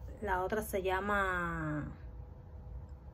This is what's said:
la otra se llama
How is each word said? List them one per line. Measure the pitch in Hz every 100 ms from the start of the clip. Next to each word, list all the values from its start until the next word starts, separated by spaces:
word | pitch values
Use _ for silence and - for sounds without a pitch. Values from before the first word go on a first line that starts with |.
| - -
la | 208 185
otra | 185 220
se | 214 202
llama | 185 185 202 202 190 180 175 165 156 151 139 135 - - - - - - - - - - -